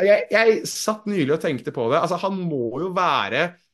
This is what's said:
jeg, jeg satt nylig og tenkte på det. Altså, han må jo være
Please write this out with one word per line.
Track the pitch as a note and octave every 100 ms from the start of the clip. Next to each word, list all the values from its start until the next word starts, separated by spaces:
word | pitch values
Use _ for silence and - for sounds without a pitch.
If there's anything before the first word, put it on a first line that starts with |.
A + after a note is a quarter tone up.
jeg, | G3 G#3 -
jeg | G#3 A3+ A3 -
satt | - - G#3+ G#3
nylig | G3 C3+ E3
og |
tenkte | F3 C3 -
på | C3+ A#2
det. | D3+
Altså, | F3 F3 G3
han | F#3+ F3
må | C#3+ A#2 C3+
jo | F#3 F#3
være | F3 D3 G3 B2 F3 F3 _